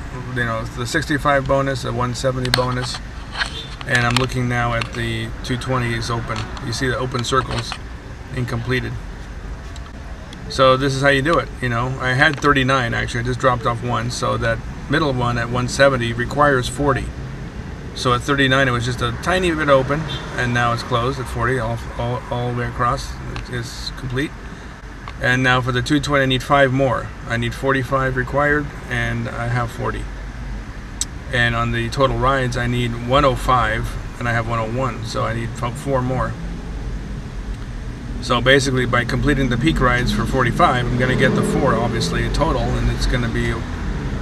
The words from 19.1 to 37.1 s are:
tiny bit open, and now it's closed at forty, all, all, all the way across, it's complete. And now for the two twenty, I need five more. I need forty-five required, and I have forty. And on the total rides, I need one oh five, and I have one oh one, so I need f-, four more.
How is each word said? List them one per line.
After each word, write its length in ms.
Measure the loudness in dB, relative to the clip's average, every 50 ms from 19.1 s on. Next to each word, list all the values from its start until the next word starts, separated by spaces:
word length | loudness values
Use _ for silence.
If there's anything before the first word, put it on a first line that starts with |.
| -2 -2
tiny 320 | 0 0 2 2 2 2 2
bit 140 | 2 4 6
open, 320 | 6 6 6 4 0 -2 -2 -4 -6 -6 -8 -6 -4
and 160 | -2 0 0
now 200 | 2 2 2 2
it's 100 | 0 0
closed 380 | -2 -2 0 0 0 0 -2 -4
at 60 | -6 -6
forty, 300 | -4 -2 0 0 0 0
all, 180 | 0 -2 -4 -4 -6 -6 -6 -4
all, 220 | -4 -4 -4 -4 -4 -4
all 220 | -4 -2 -2 -2
the 60 | -2 -2
way 80 | -4
across, 460 | -4 -2 0 0 0 0 0 -4 -6 -8 -8 -8 -8 -8 -8 -8 -6
it's 420 | -6 -6 -6 -6 -8 -10 -8 -8
complete. 400 | -8 -8 -6 -4 -2 -2 -4 -4 -6 -10 -12 -12 -12 -14 -14 -14 -14 -14 -14 -14 -14 -14 -12 -12 -6 -2
And 200 | 2 2 4 4
now 200 | 4 4 4 4
for 100 | 2 2
the 80 | 0 0
two 180 | 2 2 2 2
twenty, 260 | 2 2 2 2 4
I 20 |
need 160 | 4 2 0
five 320 | 2 4 6 6 6 6 4
more. 340 | 4 2 2 2 0 -2 -6 -10 -10 -6
I 120 | -4 -2 -2
need 160 | -2 -2 -2
forty-five 640 | 0 0 2 2 2 2 0 0 2 2 0 0
required, 500 | -2 -2 0 2 2 4 4 4 2 0 -2 -8 -10 -8 -6
and 400 | -4 -2 -2 -2 -2 -4 -4 -4
I 160 | -4 -4 -2 -2
have 220 | 0 0 -2 -2
forty. 340 | -4 -4 -4 -4 -4 -4 -6 -8 -8 -8 -10 -10 -8 -8 -8 -6 -8 -8 -8 -10 -12 -12 -12 -10 -8 -8 -8 -8 -8 -10 -6 -2
And 240 | 0 2 2 2 2
on 160 | 2 0 0
the 180 | 0 0 -2 -2
total 260 | 2 2 2 2 4 2
rides, 380 | 2 2 4 2 2 0 0
I 120 | 0 0 0
need 400 | 0 0 0 0 -2 -2 0 2
one 160 | 4 6 6
oh 100 | 6 4
five, 560 | 2 2 2 4 4 4 2 0 0 -2 -4 -4 -6 -6 -8 -8 -4
and 80 | -2 0
I 40 |
have 140 | 0 0 0
one 140 | 0 -2 -2
oh 100 | -2 -2
one, 340 | -2 -2 -2 -2 -4 -4 -6
so 180 | -4 -2 -2 -2
I 100 | -2 -2
need 140 | -2 -4 -4 -4 -4
f-, 160 | -4 -4 -4
four 240 | -4 -2 0 0 0
more. 320 | 2 0 0 0 0 -2 -2 -4 -6 -6 -6 -6 -6 -6 -6 -6 -6 -4 -6 -6 -6 -6